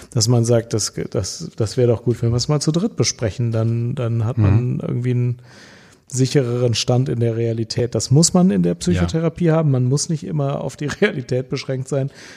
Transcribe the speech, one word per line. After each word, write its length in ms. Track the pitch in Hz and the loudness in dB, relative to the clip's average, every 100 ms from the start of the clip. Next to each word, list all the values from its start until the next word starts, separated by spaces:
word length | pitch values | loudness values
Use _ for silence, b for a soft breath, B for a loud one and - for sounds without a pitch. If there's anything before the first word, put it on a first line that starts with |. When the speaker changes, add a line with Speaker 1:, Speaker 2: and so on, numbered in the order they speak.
| B | B
Speaker 1:
dass 160 | 120 110 | 0 4
man 180 | 120 | 4
sagt, 300 | 113 120 113 | 4 2 2
das, 180 | 113 - - - | -4 -4 -6 -4
das, 400 | 117 92 - - | -4 -4 -8 -10
das 220 | - 107 - | -4 -4 2
wär 100 | 120 | 2
doch 160 | 110 | 2
gut, 200 | - 117 | 0 0
wenn 100 | 117 | 0
wir's 160 | 123 123 | 0 0
mal 120 | 151 | 0
zu 120 | 160 | 0
dritt 240 | 160 214 - | 0 -2 0
besprechen, 560 | 120 - 113 - 117 | -2 -2 -4 -2 -2
dann, 420 | 113 113 117 120 | 0 0 0 -2
dann 300 | 127 117 117 | -4 -2 -2
hat 120 | 110 117 | -2 2
man 360 | 104 117 123 | 4 4 2
Speaker 2:
Mhm. 60 | 127 | -4
Speaker 1:
irgendwie 300 | - 127 123 | -4 -2 -2
einen 260 | 123 123 123 B B B B B B _ | 0 0 -4 B B B B B B _
sichereren 600 | 127 131 147 120 123 123 | -2 2 2 0 0 0
Stand 380 | 113 - 123 139 | 0 0 0 0
in 100 | 120 | 0
der 160 | 117 113 | 0 0
Realität. 580 | 117 113 110 - 120 | -2 -2 -4 -4 -2
Das 160 | 98 - | -2 2
muss 220 | 139 170 | 4 4
man 180 | 185 180 | 4 4
in 120 | 202 | 4
der 100 | 175 | 0
Speaker 2:
Ja. 40 | 175 | 0
Speaker 1:
Psychotherapie 720 | 180 180 175 165 165 160 170 | 0 0 0 0 -2 0 2
haben. 200 | 160 151 | 2 2
Man 140 | 131 | 2
muss 240 | 127 143 - | 2 0 -2
nicht 160 | 160 | -6
immer 380 | 190 156 139 143 | -4 -4 -2 -4
auf 120 | 160 | -8
die 120 | - 147 | -6 -8
<laughs> 140 | 160 | -2
Realität 500 | - 143 120 127 135 | -2 -2 -4 -4 -4
beschränkt 360 | 135 - 131 131 | -6 -6 -6 -4
sein. 220 | 143 135 B B | -4 -4 B B